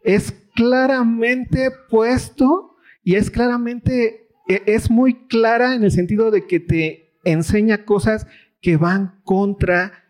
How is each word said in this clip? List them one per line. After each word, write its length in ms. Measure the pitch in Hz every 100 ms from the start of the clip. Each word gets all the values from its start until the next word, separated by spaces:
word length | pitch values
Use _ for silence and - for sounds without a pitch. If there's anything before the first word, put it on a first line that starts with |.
es 280 | 226 196 - - _ -
claramente 1120 | 233 254 262 262 233 226 226 254 247 262 262 262 _
puesto 840 | 220 226 254 - - 262 330 - _ _ _
y 120 | - 190
es 140 | 208
claramente, 1000 | - 240 240 240 240 - 254 226 226 _ _ -
e-, 160 | 190 196
es 240 | 220 -
muy 380 | 233 262 247 _
clara 480 | 226 226 233 247 254
en 80 |
el 80 | 208
sentido 400 | 147 180 214 226
de 160 | 208 196
que 120 | 175
te 600 | 170 165 160 - _ _
enseña 640 | 180 160 160 208 214 208 208
cosas 420 | 208 220 220 - - _ _
que 160 | - 160
van 420 | 170 196 190 _
contra 800 | - 190 202 202 240 - 190 - _